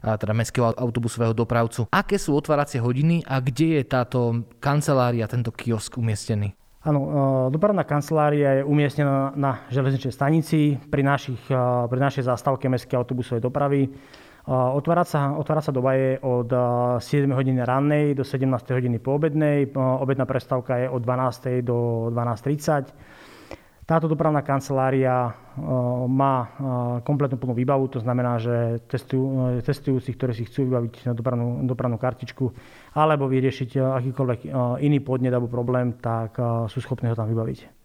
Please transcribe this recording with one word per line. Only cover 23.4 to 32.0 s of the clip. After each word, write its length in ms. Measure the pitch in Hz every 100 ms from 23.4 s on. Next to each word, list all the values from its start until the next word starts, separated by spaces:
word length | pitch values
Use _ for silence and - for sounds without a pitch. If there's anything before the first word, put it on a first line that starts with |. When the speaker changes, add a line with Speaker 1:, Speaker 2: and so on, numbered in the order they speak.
| - - - _ -
Speaker 2:
Táto 160 | 165 160
dopravná 400 | 151 160 151 143
kancelária, 800 | 139 135 135 131 135 131 127 120
e, 60 | - - 135 156 127 123 123 123
má, 300 | 131 139 131
e, 100 | 117 - 135 123 120 120
kompletnú 400 | 117 143 143 127
plnú 160 | 127 117
výbavu, 320 | 127 139 135
to 80 | 131
znamená, 400 | 117 123 123 120
že 480 | 113 120 117 117 -
cestujú-, 720 | 127 - 131 135 131 127 123
e, 80 | 120
cestujúci, 480 | 139 - 131 131
ktorí 240 | 120 127 113
si 80 | 117
chcú 240 | - 127
vybaviť 400 | 127 117 - 123 117
dopravnú, 480 | 120 120 120 123 131
dopravnú 320 | 123 123
kartičku 560 | 113